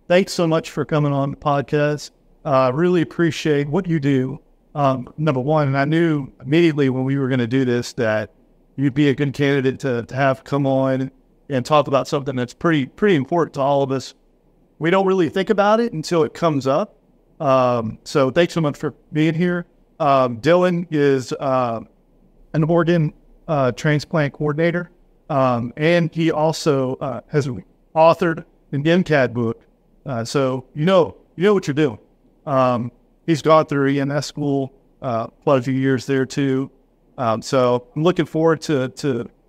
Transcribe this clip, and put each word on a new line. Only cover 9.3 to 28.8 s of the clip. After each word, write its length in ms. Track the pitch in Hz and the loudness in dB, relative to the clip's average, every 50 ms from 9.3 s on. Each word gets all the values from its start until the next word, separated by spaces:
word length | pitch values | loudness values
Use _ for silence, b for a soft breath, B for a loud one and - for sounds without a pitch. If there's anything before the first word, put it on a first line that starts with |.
| 123 | -2
candidate 440 | - 147 139 143 139 127 131 123 - | -2 0 0 2 2 0 0 -2 -2
to, 220 | - 135 120 117 110 | -4 -4 -4 -4 -6
to 120 | - 127 | -6 -4
have 300 | 131 139 135 131 - - | 0 0 0 0 -2 -4
come 200 | - 143 143 139 | -4 -2 -2 0
on 460 | 135 135 135 135 131 131 131 135 135 - _ _ _ _ _ _ - | 0 0 0 0 0 -2 -2 -4 -8 -10 _ _ _ _ _ _ -6
and 140 | 143 127 127 | -4 -4 -2
talk 220 | - 156 147 139 | 2 2 2 2
about 200 | 127 139 131 127 | 2 0 -2 0
something 280 | - 156 143 135 143 127 | -2 -4 -6 -4 -6 -6
that's 180 | 127 123 - - | -6 -6 -6 -6
pretty, 320 | - - 170 160 147 127 | -4 -2 0 0 0 -2
pretty 300 | - - - 214 208 185 | -4 -4 -2 2 2 2
important 400 | 143 127 - 175 170 151 - - | 2 0 0 0 0 0 -2 -2
to 40 | 147 | -2
all 220 | 131 143 143 139 | -2 0 0 0
of 100 | 139 131 | 0 0
us. 220 | 135 131 - - - _ _ _ _ _ _ _ _ _ _ _ _ | -2 -4 -6 -10 -16 _ _ _ _ _ _ _ _ _ _ _ _
We 140 | - 151 165 | -4 0 2
don't 160 | 185 190 190 | 2 2 2
really 220 | 190 190 190 170 135 | 2 2 2 0 0
think 200 | - 196 185 220 | 0 -2 -2 0
about 300 | 214 196 196 208 220 226 | 0 2 2 2 2 2
it 140 | 240 226 - | 0 -2 -6
until 280 | 156 151 - 170 160 | -8 -4 -2 0 0
it 100 | 151 - | 0 0
comes 360 | - - 170 165 151 135 120 | -2 -2 -2 0 0 0 0
up. 280 | 131 139 160 214 - _ _ _ _ _ _ _ _ _ - | 0 0 0 -2 -6 _ _ _ _ _ _ _ _ _ -4
Um, 580 | 160 139 131 131 127 123 123 117 113 113 - - - | 0 2 2 4 2 2 0 -2 -2 -6 -8 -12 -10
so 260 | - - 151 135 131 | -2 0 2 2 2
thanks 240 | 117 170 175 170 - | 2 2 0 2 0
so 80 | 170 | -2
much 160 | 156 143 127 | -2 -2 -4
for 160 | - - 143 - _ _ _ 170 | -4 -8 -8 -8 _ _ _ -2
being 200 | 151 156 165 160 | 0 0 0 0
here. 320 | 160 180 180 175 175 175 - _ _ _ _ _ - | 0 -2 -2 -2 -4 -8 -10 _ _ _ _ _ -2
Um, 400 | 160 143 139 131 131 123 120 107 | 0 2 4 4 2 0 -2 0
Dylan 440 | 101 151 175 180 180 180 175 170 175 - | 2 4 4 4 4 2 0 -2 -4 -4
is, 420 | 156 147 143 139 135 131 120 - 156 | 0 2 2 2 2 0 -2 -6 -8
uh, 460 | - 147 135 131 127 127 120 117 110 - - _ _ _ _ _ _ _ _ _ _ - _ - | -6 -2 -2 0 0 0 -2 -4 -6 -10 -14 _ _ _ _ _ _ _ _ _ _ -16 _ -2
an 100 | 151 160 | -2 0
organ, 460 | 151 170 170 170 165 175 165 151 151 - _ _ _ _ _ _ | 2 2 2 2 2 2 2 0 -2 -4 _ _ _ _ _ _
uh, 240 | - 156 143 131 123 | -4 -2 0 0 -2
transplant 600 | - - - 156 147 147 - - - 160 147 135 - | -2 -2 -2 0 0 0 -2 -2 -2 -2 -2 -2 -4
coordinator, 580 | - 151 151 143 156 165 170 165 175 170 - _ _ _ _ _ _ _ - | -4 -6 -4 -2 0 0 0 0 -2 -6 -10 _ _ _ _ _ _ _ -4
um, 420 | 156 135 131 127 123 117 120 120 - | -2 0 2 2 0 -2 -4 -6 -6
and 380 | 151 151 165 175 175 170 156 - | -2 0 2 2 2 0 -2 -2
he 160 | 160 165 165 | -2 -2 0
also, 680 | - 160 151 160 156 - - 160 139 135 131 127 131 | 0 0 0 0 -2 0 0 0 0 0 0 -2 -4
uh, 240 | - 151 135 120 110 - _ | -6 -8 -8 -8 -10 -10 _
has 180 | - 151 135 139 123 - - _ _ _ _ _ - | -4 -4 -4 -4 -6 -10 -14 _ _ _ _ _ 2
authored 500 | 160 160 165 156 - 185 165 160 165 - - _ _ _ _ | 4 6 6 6 4 2 0 -2 -4 -8 -16 _ _ _ _
an 140 | 151 139 | -6 -2